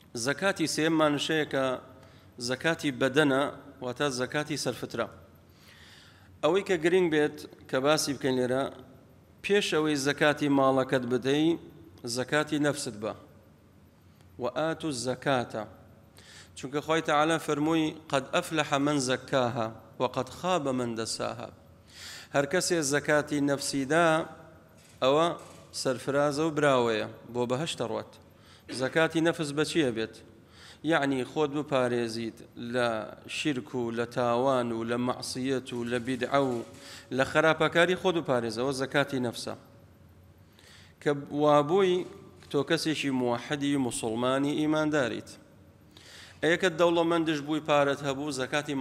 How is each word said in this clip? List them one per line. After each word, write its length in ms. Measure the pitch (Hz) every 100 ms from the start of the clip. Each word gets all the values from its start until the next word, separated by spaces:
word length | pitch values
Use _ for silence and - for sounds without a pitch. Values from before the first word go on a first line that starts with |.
| -
زەکاتی 540 | 123 117 139 196 190 156
سێممان 500 | - 160 160 151 147
شەیە 280 | - 160 147
کە 120 | 135 131 123 - - - - - -
زەکاتی 540 | 123 127 165 160 147 120
بەدەنە، 440 | 135 135 151 135 143 - - -
واتە 260 | 127 123 147 123
زەکاتی 380 | 123 151 151 147
سەرفترە. 500 | - 113 123 113 107 - - - - - - - - - - - - -
ئەوەی 200 | 151 185
کە 120 | 202 180
گرنگ 240 | 165 185 180
بێت 240 | 156 147 147 - - -
کە 80 | 135 135
باسی 280 | 156 151
بکەین 220 | 127 139 127
لێرە، 240 | 127 127 135 - - - - - - -
پێش 240 | - 202 202
ئەوەی 220 | 156 156 151
زەکاتی 540 | 135 139 151 143 147 139
ماڵەکەت 460 | 135 131 131 131 120
بدەی، 480 | 123 123 143 160 165 - - - -
زەکاتی 560 | 123 120 123 151 147 151
نەفست 360 | 147 135 - 104
بە. 120 | 107 101 - - - - - - - _ - - - -
وَئاتوا 500 | 120 - 160 160 160
الزَّکاتە. 720 | 127 123 127 151 131 117 117 107 - - - - - - - - -
چونکە 220 | 135 143 143
خۆی 160 | 160
تەعالا 360 | 160 147 156 165 -
فەرمووی: 500 | 147 151 165 156 - -
"قەد 140 | 139 131
ئەفلەح 360 | 175 175 160 147 143 143
مەن 140 | 147 123
زەکاها، 580 | 127 - 139 120 123 113 - - -
وەقەد 300 | 127 - 123
خاب 360 | - 175 180 139 127
مەن 120 | 120 113
دەساها." 500 | 110 - 113 113 110 - - - - - - - - 143
هەر 100 | 143
کەسێ 340 | 185 170 175
زەکاتی 580 | 139 143 143 151 143 147
نەفسی 440 | 143 139 - 143 131
دا، 220 | 160 170 160 165 - - - - - - -
ئەوە 260 | 127 147 170 156 - - - -
سەرفرازە 600 | - 120 - 139 147 139 160
و 40 | 151
براوەیە، 500 | 147 131 120 107 110 - -
بۆ 80 | 120 120
بەهەشت 260 | 127 165 -
دەڕوات. 300 | 117 107 107 - - - - - - 113
زەکاتی 420 | 131 165 160 165
نەفس 280 | 165 160 151 143
بە 60 | 151
چییە 220 | 170 135 113
بێت؟ 180 | 110 - - - - - - -
یعنی 420 | 147 160 139 135 123
خۆت 260 | 160 151 143
بپارێزیت 800 | 143 135 123 120 117 110 113 - - - 120
لە 160 | 123 120 110 107 - -
شیرک 480 | - 156 127 110 131
و 160 | 117
لە 140 | 113 117
تاوان 680 | 135 120 120 135 131 120
و 120 | 113
لە 140 | 113 120 123
مەعسیەت 640 | - 127 135 131 131 127
و 120 | 123 120
لە 80 | 123 117
بیدعە 340 | 131 120 139 135
و 140 | 120 113 - - - -
لە 120 | 127 131
خراپەکاری 640 | 156 156 156 156 170 175 180
خۆت 140 | 185 170
بپارێزەوە، 520 | 147 127 117 110 131 131
زەکاتی 380 | 135 147 139 135 120
نەفسە. 300 | 110 - 104 - - - - - - - - - - - - - -
کە 100 | 156 147 139
وابووی 720 | 147 151 147 143 190 190 180 - - - - -
تۆ 80 | 143 139
کەسێکی 420 | 165 160 147 139 131
موحەدی، 560 | 123 120 - 151 139 143 123
موسڵمانی 720 | 110 120 110 127 131 143 147
ئیمانداریت. 680 | 151 156 151 151 120 104 - - - - - - - - - - - -
ئەیەکە 260 | 151 175 185 160
دەوڵەمەندش 600 | 175 170 165 170 160 151 143
بووی، 160 | 156 151
پارەت 320 | 147 139 135 143
هەبوو، 280 | 135 147 131
زەکاتی 360 | 127 151 147 139